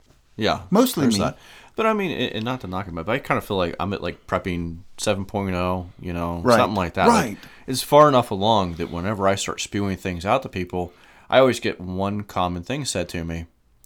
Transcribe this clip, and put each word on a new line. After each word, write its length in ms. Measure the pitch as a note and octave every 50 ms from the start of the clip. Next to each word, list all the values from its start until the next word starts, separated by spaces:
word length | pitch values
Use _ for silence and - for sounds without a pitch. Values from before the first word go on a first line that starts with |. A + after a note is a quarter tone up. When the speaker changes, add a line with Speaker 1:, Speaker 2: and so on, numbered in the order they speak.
| _ _ _ _ _ _ _
Speaker 1:
Yeah, 260 | - A2 F#2+ D#2 - - -
Speaker 2:
Mostly 320 | F3 G#3 C4 B3+ - - C#3+
Speaker 1:
there's 160 | B2 A2 G2+
Speaker 2:
me. 60 | E2+
Speaker 1:
that. 140 | C#2+ - - - - - - - - -
But 120 | - G#3+
I 60 | A3 A3
mean, 180 | G#3 G3 F3 C3
and, 200 | - B2 - -
and 80 | G#2 A2
not 160 | A#2+ C3 B2+ -
to 40 | F#2+
knock 180 | F2+ F#2 G2+ F2+
it, 60 | E2
but 140 | E2 E2 F#2+
I 100 | A2+ C#3+
kinda 220 | - - D3+ A#2
feel 160 | - - G#2
like 180 | F#2+ F2+ E2+ - -
I'm 120 | E2+ G2 G2
at, 100 | - -
like, 240 | F2 D#2+ - _ -
prepping 500 | - F2+ - G2 F2 F2 E2+ E2+ E2 E2+ F#2 - -
seven 280 | - - A2 G#2 G2 F#2+
point 300 | F#2+ - G#2 G2 F#2+ F#2
oh, 340 | F2 F2+ F2+ F#2 F#2 F2+ F2+ - -
you 120 | - F2+ F2
know, 280 | F2 E2+ E2+ F2 F2
Speaker 2:
Right. 160 | E2+ B2 A#2+
Speaker 1:
something 200 | A2+ B2+ F2+ G#2+
like 180 | G2+ F2+ E2+ -
that. 140 | - F#2 -
Like, 160 | - - -
Speaker 2:
Right. 140 | A2+ G2 - - - - - -
Speaker 1:
it's 160 | - C3+ B2+ -
far 260 | - D3 D3 D3+ D3+
enough 220 | C#3 B2 A#2 -
along 440 | A2 F#2+ G2 G#2+ A2+ G#2 F#2+ F2+ E2+
that 160 | D#2+ E2+ -
whenever 360 | - E2+ F2 G2 A2 G2 G2 G2
I 60 | G2
start 260 | F#2+ - - - -
spewing 360 | - - - G#2 G2+ G2+ F#2+
things 280 | F2 - F#2+ F2 E2+ E2+
out 180 | G2 A#2 C3+ -
to 60 | -
people, 440 | - G2 F2+ - - F2+ F2 D#2+ - - - - - - - -
I 100 | - B2
always 200 | C3+ B2+ A2+ -
get 200 | - A2 - -
one 420 | F2+ F2+ F#2 F#2 G2 G2 G2+ G#2 G#2
common 400 | - - G2+ F2+ F2+ F2+ F2+ F2
thing 200 | - B2 D3 C#3
said 240 | - - G2 F2 -
to 140 | - F2+ E2
me, 220 | E2 E2 E2 E2 - _ _ _ _ _ _ _